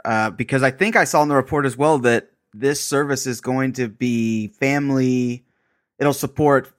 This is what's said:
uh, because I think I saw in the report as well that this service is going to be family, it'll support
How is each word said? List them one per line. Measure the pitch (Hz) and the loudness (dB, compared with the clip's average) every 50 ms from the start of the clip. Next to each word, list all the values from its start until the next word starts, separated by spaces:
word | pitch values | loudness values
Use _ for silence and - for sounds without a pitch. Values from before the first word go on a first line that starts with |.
| - | -4
uh, | 110 113 110 110 107 | -2 0 0 0 -2
because | 90 110 117 - 139 131 | -4 -6 -4 -2 0 0
I | 135 127 | 0 0
think | 127 - 190 220 220 | 0 0 0 2 2
I | 214 160 | 2 2
saw | - - 156 151 | 2 2 2 2
in | 147 | 4
the | 143 | 2
report | 135 123 - 160 147 139 | 0 0 0 0 -2 -2
as | 131 117 | -2 -2
well | 127 147 156 156 135 | 0 2 2 2 4
that | 120 120 117 107 - _ _ _ _ _ - | 4 2 2 2 0 _ _ _ _ _ -8
this | 107 123 139 147 143 | -4 -2 -2 -2 -2
service | - - 147 139 147 143 135 131 - | -4 -2 -2 0 0 0 -2 -4 -4
is | 131 120 - | -6 -6 -6
going | - 127 131 131 131 131 - | -4 -4 -2 0 -2 -2 -2
to | 127 123 | -4 -6
be | 110 98 - 127 123 117 117 113 113 113 110 107 104 | -6 -4 -4 -2 -2 0 0 0 0 -2 -2 -4 -8
family, | - _ 135 135 143 143 143 139 135 131 131 127 127 127 123 120 123 127 - _ _ _ _ _ _ _ _ _ _ | -6 _ -2 0 0 0 0 0 0 0 2 2 0 0 -2 -2 -4 -8 -12 _ _ _ _ _ _ _ _ _ _
it'll | - 139 147 139 | -2 -2 -2 0
support | - 147 131 - - 151 143 139 131 131 - _ | -2 -6 -6 -2 2 4 4 4 4 2 -2 _